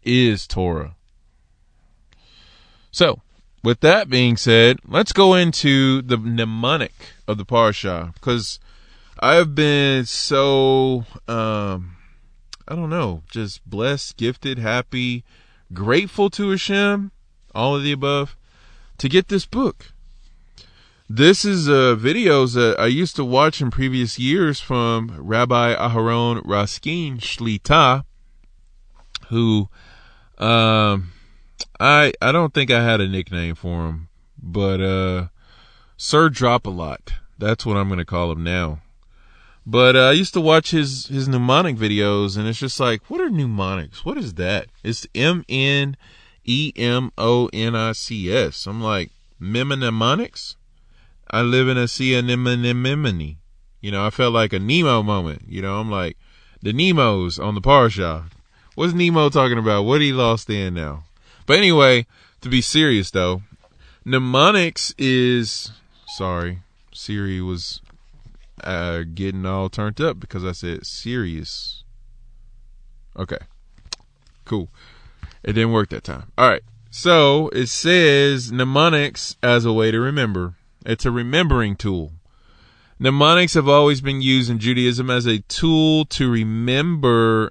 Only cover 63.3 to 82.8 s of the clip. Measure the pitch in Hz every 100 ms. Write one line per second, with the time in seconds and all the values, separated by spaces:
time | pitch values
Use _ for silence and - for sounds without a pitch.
63.3 | 92 101 - _ _ - _ - 131 127
64.3 | 131 165 208 170 - - - 135 127 123
65.3 | 123 110 - - - _ _ - - 95
66.3 | 87 87 90 - _ _ - - 104 98
67.3 | 92 92 90 - - - - _ - -
68.3 | - - - - 90 87 85 82 82 98
69.3 | 95 92 95 95 - 104 107 156 92 -
70.3 | 98 92 87 87 82 - - - 123 92
71.3 | 80 80 - - - - - - - -
72.3 | - - - - - - - - - 90
73.3 | - - - - - - - _ _ _
74.3 | _ - 107 82 - - - - - -
75.3 | - - 107 113 113 101 57 - 65 -
76.3 | - 127 98 - - - - 180 170 143
77.3 | 143 156 - 123 - 160 180 160 139 143
78.3 | 135 120 123 131 139 165 151 143 - -
79.3 | - 123 120 117 110 110 113 127 147 117
80.3 | 92 87 87 _ _ - 113 127 120 120
81.3 | 151 170 127 107 98 104 92 78 82 _
82.3 | _ _ _ _ _